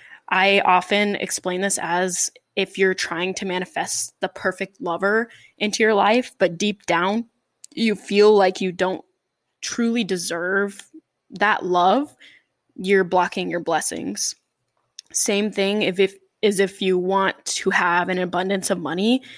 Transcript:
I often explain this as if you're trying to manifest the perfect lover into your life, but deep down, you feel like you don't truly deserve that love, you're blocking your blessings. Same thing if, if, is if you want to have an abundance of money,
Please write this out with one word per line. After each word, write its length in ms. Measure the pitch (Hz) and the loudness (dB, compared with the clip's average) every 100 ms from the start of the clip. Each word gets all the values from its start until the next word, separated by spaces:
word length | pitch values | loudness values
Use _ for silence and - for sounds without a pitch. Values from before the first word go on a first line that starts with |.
| - - - | -20 -20 -2
I 320 | 185 196 196 | 2 4 4
often 560 | - 180 - 202 208 202 | 4 2 2 0 0 -2
explain 460 | 190 - 185 180 | -6 -6 -4 -4
this 160 | 196 - | -2 -2
as 480 | 165 175 185 175 - - _ | -2 -2 -2 -2 -6 -8 _
if 240 | - 190 - | -6 -4 0
you're 160 | 190 | 0
trying 400 | 185 - 170 185 | 0 -6 -4 -4
to 120 | 185 196 | -4 -6
manifest 680 | 180 180 - 180 - - - | -6 -6 -8 -6 -6 -8 -6
the 80 | 185 | -8
perfect 520 | - 190 180 190 - | -4 -6 -4 -10 -8
lover 500 | 175 170 196 220 233 - _ - | -6 -2 0 0 -2 -12 _ -6
into 240 | 214 202 | -6 0
your 120 | 220 | 2
life, 380 | 202 196 240 247 - | 4 4 2 0 -2
but 200 | 180 170 | -2 0
deep 280 | 208 202 - | -4 -4 -2
down, 380 | 170 185 220 233 _ _ _ - | 0 0 -2 -4 _ _ _ -16
you 220 | - 226 202 | -2 0 -2
feel 400 | - 202 208 208 | 0 6 8 8
like 240 | 190 190 | 6 2
you 100 | 185 | -4
don't 340 | 175 185 - - _ _ _ _ _ | -2 -2 -4 -10 _ _ _ _ _
truly 420 | - - 233 240 | -10 -2 0 0
deserve 760 | 190 185 170 170 180 196 202 196 - 311 _ _ _ | -2 -4 -4 -4 -2 -2 -2 -6 -20 -20 _ _ _
that 340 | 180 202 - | -2 0 0
love, 500 | 180 180 180 240 294 _ - _ _ _ _ | 0 2 4 2 0 _ -20 _ _ _ _
you're 300 | - 185 196 | -10 2 2
blocking 440 | 175 180 175 196 180 | 4 0 0 -2 -4
your 120 | 170 | -4
blessings. 720 | 165 156 - 165 165 208 - - _ _ _ _ _ - _ | -2 -2 -2 -6 -8 -6 -6 -8 _ _ _ _ _ -20 _
Same 400 | - - 202 208 | -4 0 0 0
thing 300 | 202 196 208 | 0 0 2
if, 180 | 185 185 | 0 2
if, 160 | 190 - _ - | 0 0 _ -2
is 160 | 214 190 | 0 2
if 240 | 190 - | -2 0
you 160 | 185 180 | 0 0
want 460 | 180 190 190 - | 2 2 0 -2
to 260 | - - 190 | -8 -4 0
have 380 | - 180 175 180 | 0 2 0 0
an 100 | 185 | -2
abundance 500 | 180 180 190 196 180 | -2 -2 -2 -2 -2
of 120 | 185 | -4
money, 420 | 147 175 220 254 - | -4 -2 0 0 -2